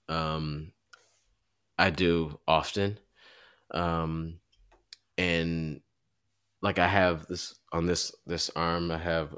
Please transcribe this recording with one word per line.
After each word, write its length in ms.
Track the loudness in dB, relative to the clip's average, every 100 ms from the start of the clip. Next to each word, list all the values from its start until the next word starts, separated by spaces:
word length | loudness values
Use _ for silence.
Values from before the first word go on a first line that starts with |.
| -6
um, 680 | -4 -2 -2 -4 -6 -10 _ _ -20 _ _ _ _ _ _ _ 2
I 120 | 2
do 500 | 4 4 4 0 -4 2
often. 520 | 2 2 0 -2 -2 _ _ -20 -20 -20 _ -8
Um, 680 | -2 0 0 0 -4 -6 -10 _ _ _ _ _ -20 _ -2
and, 640 | 0 2 0 -2 -4 -8 _ _ _ _ _ _ _ _
like, 180 | -2 2
I 80 | 4
have 400 | 4 4 2 -4
this, 320 | -10 -10 -14 -6
on 120 | -2 0
this, 260 | 0 -2 -8 -8
this 240 | -4 -4 -2
arm, 360 | 0 0 -2
I 60 | -4
have, 360 | -2 -2 -2